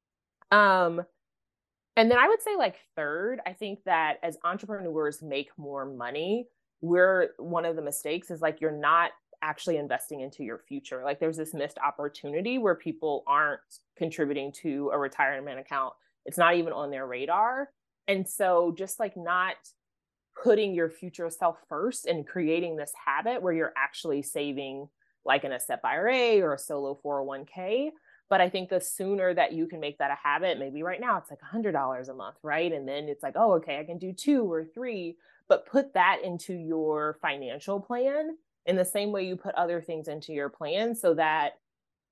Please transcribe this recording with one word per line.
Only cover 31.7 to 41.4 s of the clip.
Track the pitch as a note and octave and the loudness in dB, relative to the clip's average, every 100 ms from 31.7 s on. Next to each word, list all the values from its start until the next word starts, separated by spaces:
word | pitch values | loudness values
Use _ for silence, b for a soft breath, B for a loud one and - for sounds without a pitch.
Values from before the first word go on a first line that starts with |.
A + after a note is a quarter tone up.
dollars | D3+ C3 B2+ C3 | 0 0 -4 -8
a | |
month, | B2+ G2+ - | -10 -12 -10
right? | D3+ D3+ E3+ | -4 0 0
And | D#3 C3+ | -2 -4
then | C#3+ D3+ | -6 -6
it's | C#3+ | -6
like, | C#3 E3 | -4 2
"Oh, | A3 | 4
okay, | F3 D#3+ C#3+ | 4 2 -6
I | |
can | D#3 F3 | -8 -8
do | F#3 | -8
two | F#3 - C#4+ G#3 | -4 2 2 2
or | D#3+ | -2
three," | D#3+ A3+ B3 G#3 E3+ E3+ b b _ | -4 -8 -8 -6 -8 -12 b b _
but | F#3 - | 2 4
put | C4+ C#4 | 0 2
that | F#3+ F3+ F#3+ | 4 4 4
into | F#3 F3 - | -2 -6 -6
your | F3+ D#3+ D#3+ D#3 D3+ D3+ D#3 | -8 -2 0 2 0 -2 -2
financial | D#3+ C#3 B2+ C#3 G3 G3+ | -4 -2 -6 -8 -4 -6
plan | G3 A#3+ C4+ D4 D#4 D#4+ _ _ - | -4 -2 0 0 -4 -8 _ _ -2
in | F#3 | 0
the | |
same | F#3 G#3 G3+ | 2 0 -2
way | G3+ F#3 | -2 -2
you | F#3 | -4
put | G3 | -4
other | - E3+ E3+ | -2 0 -2
things | E3 D#3+ D#3 | -4 -8 -6
into | D3+ D3+ | -10 -8
your | D3 C#3+ | -6 -6
plan, | - D3 F3+ A3+ | -6 -4 -2 -2
so | A3+ F#3 | 0 2
that | D#3+ D#3 D#3 | 4 4 2